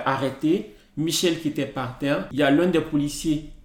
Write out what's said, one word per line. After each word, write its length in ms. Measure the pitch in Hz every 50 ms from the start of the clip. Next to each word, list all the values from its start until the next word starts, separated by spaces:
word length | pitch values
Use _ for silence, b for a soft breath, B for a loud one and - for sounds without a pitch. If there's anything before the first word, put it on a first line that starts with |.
| -
arrêter. 720 | 139 135 135 139 131 127 - - 156 175 208 - B B B B B _
Michel 420 | 143 156 165 156 - 185 175 160 -
qui 100 | - 147
était 160 | - 151 135
par 320 | 123 - 131 127 120 - -
terre, 280 | 139 139 147 175 190 -
il 80 | - 135
y 40 | 147
a 60 | 135
l'un 160 | 139 156 175
des 120 | 185 165 160
policiers 680 | 156 - - 143 143 147 - - - 165 151 151 - - - -